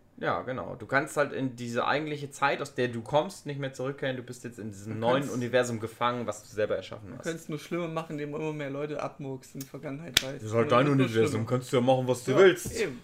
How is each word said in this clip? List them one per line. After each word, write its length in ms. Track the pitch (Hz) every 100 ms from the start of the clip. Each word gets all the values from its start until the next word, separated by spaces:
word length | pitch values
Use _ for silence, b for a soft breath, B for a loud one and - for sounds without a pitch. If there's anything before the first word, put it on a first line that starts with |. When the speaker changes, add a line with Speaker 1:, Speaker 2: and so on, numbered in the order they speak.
| _ -
Speaker 1:
Ja, 240 | 156 90
genau. 320 | 113 127 90 92
Du 100 | 104
kannst 320 | 135 151 156
halt 160 | 139
in 220 | 107 131 117
diese 320 | 120 117 -
eigentliche 420 | 135 156 143 139
Zeit, 320 | - 143 175
aus 140 | 139 -
der 140 | 120
du 120 | 117
kommst, 460 | 110 147 190 - 151
nicht 120 | 139
mehr 140 | 135
zurückkehren. 420 | 131 131 139 139 127
Du 40 |
bist 200 | 117 123
jetzt 160 | 123 -
in 100 | 107
diesem 220 | 98 104
Speaker 2:
Du 60 | 107
Speaker 1:
neuen 220 | 113 131
Speaker 2:
kannst 100 | 139 117
Speaker 1:
Universum 440 | 120 123 120 113
gefangen, 480 | 110 - 120 123 107
was 160 | -
du 60 | -
selber 260 | 98 107 95
erschaffen 340 | - 110 101
Speaker 2:
Du 80 | -
Speaker 1:
hast. 60 |
Speaker 2:
könntest 260 | 170 165 -
nur 80 | 147
schlimmer 300 | - 170 170
machen, 240 | 160 160
indem 180 | 151 147
du 60 | 151
immer 160 | 156
mehr 160 | 151 143
Leute 320 | 139 151 147
abmurkst 540 | 139 - 139 131 - 147
in 60 |
der 80 | 135
Vergangenheit 520 | 139 151 139 165 143
reist. 120 | 135 143
Speaker 1:
Das 80 |
ist 100 | 107
halt 120 | 117 110
Speaker 2:
Und 60 |
Speaker 1:
dein 140 | 120 147
Speaker 2:
wird 100 | 139
nur 80 | 123
Speaker 1:
Universum. 240 | 113 113
Speaker 2:
schlimmer. 180 | 110 113
Speaker 1:
Kannst 220 | 127 131
du 40 | 127
ja 40 |
machen, 260 | 123 131 127
was 160 | 123
du 80 | -
Speaker 2:
Ja, 60 | 135
Speaker 1:
willst. 420 | 190 - - 226
Speaker 2:
eben. 220 | 190 120